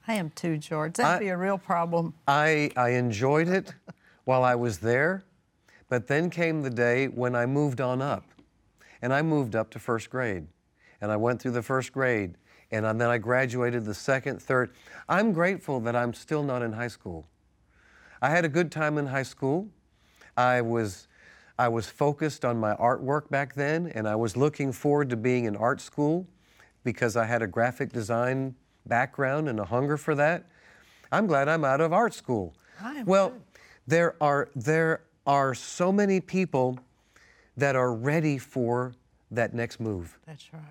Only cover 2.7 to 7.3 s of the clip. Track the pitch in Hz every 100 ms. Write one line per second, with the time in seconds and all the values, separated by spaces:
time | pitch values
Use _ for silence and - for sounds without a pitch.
2.7 | - 123 123 123 104 131 151 165 190 -
3.7 | - - - _ _ - 127 127 123 120
4.7 | 92 110 120 156 190 - _ _ _ _
5.7 | _ _ 123 104 143 175 165 165 156 135
6.7 | 117 120 123 135 117 123